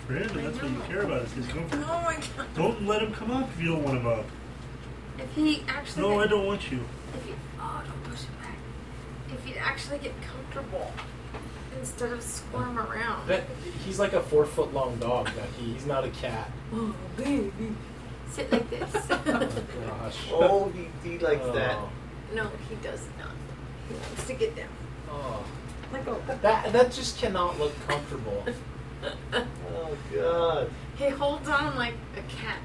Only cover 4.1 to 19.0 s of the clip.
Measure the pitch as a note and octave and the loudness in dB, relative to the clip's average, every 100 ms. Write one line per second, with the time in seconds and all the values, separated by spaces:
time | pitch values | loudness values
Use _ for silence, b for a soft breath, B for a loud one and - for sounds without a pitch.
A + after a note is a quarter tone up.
4.1 | A2+ G#2+ - - - - - - - - | 2 0 -8 -10 -10 -10 -10 -10 -10 -10
5.1 | - B3 D4+ D#4 D4 - C#4+ C#4+ - G3 | -8 -4 4 4 4 0 -4 -2 2 4
6.1 | G#3 G#3 G#3 G3 G3+ - C3 A#2 - - | 6 6 6 4 0 0 -2 -4 -6 -8
7.1 | - - - - - - - - - - | -8 -6 -8 -8 -6 -6 -6 -6 -6 -6
8.1 | - - - - - - - - - - | -8 -8 -8 -8 -8 -8 -10 -10 -10 -10
9.1 | - - C3 B2+ - B3+ - - - - | -10 -8 -8 -6 -4 -2 -2 -2 -4 -4
10.1 | - - - - C4+ C#4 - - - - | -6 -8 -8 -8 -6 -4 -4 -4 -6 -8
11.1 | - - - - - - C3+ - - A#3+ | -10 -10 -10 -10 -10 -8 -8 -6 -4 -2
12.1 | A#3+ - - - B3 B3 A#3+ A3 G#3+ A3 | -2 -6 -6 -6 -4 -2 -2 -2 -2 -2
13.1 | G#3+ C#3 F#3 - - - - - F#3+ G3+ | -2 2 2 0 -6 -8 -6 -2 2 4
14.1 | - - D3+ D3 - D3 C#3 B2+ A2+ A#2 | 4 6 6 8 4 2 2 0 2 2
15.1 | A#2+ G#2 - G2+ - A#2 A2+ C#3 C#3 B2+ | 2 2 -2 -4 -4 -4 -2 0 2 0
16.1 | - C3 A#2 - - - A3 A3 - - | 0 -2 -2 -4 -6 -4 -2 -2 -2 -6
17.1 | - C#4 C#4 G3+ G3 A3 G#3+ - - - | -2 2 2 2 -2 -4 -4 -8 -10 -10
18.1 | - - - - A#3+ A#3 - - G#4+ | -10 -8 -4 2 4 4 -2 -2 -2